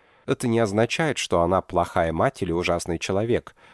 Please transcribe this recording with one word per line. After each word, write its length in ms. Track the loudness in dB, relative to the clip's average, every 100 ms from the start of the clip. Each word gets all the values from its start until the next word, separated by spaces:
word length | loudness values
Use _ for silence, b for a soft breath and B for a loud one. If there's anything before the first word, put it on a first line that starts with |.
| b b -6
Это 240 | -2 0
не 100 | 2
означает, 580 | 2 2 0 0 -2 -2
что 240 | 0 2
она 200 | 2 2
плохая 500 | 0 0 0 0 0
мать 300 | 0 0 -2
или 100 | -4
ужасный 480 | -2 0 -2 -2 -4
человек. 560 | -2 -2 0 -2 -4 b b